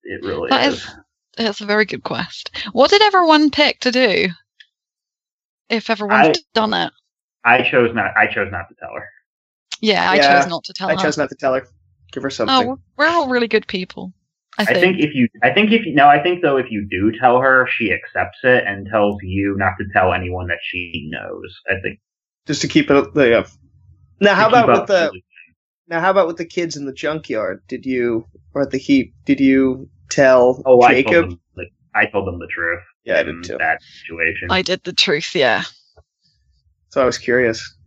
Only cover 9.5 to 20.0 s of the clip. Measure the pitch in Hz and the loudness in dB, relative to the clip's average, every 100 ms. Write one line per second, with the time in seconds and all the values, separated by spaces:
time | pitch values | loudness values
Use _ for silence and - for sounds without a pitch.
9.5 | _ _ - 214 185 175 185 139 143 139 | _ _ -4 0 2 2 2 4 4 2
10.5 | 170 - - 185 160 170 147 139 - 135 | -4 -12 -8 -4 -2 -2 -2 -6 -4 -2
11.5 | 131 - _ _ _ _ - 135 - 226 | -2 -6 _ _ _ _ -10 -8 -4 0
12.5 | 262 240 269 _ - 302 339 277 247 233 | 0 0 -6 _ -2 0 0 0 -2 0
13.5 | 214 - 190 180 - 185 - _ _ _ | -2 -2 -10 -10 -14 -16 -20 _ _ _
14.5 | - 202 147 180 190 151 135 120 - 127 | -4 0 2 2 2 -2 0 -2 2 0
15.5 | - 214 226 180 139 143 147 180 175 165 | 2 2 2 2 4 6 6 2 0 0
16.5 | 135 120 107 98 92 104 107 127 123 135 | 0 -2 -6 -6 -2 -2 2 2 2 4
17.5 | 131 127 - 107 85 - 90 90 - 127 | 2 2 -2 -2 -4 -6 -8 -8 -2 2
18.5 | 127 101 98 101 110 104 98 95 95 101 | 2 0 -8 -4 0 0 -2 -6 -4 -2
19.5 | 98 95 - 101 101 | -2 -2 -4 -4 0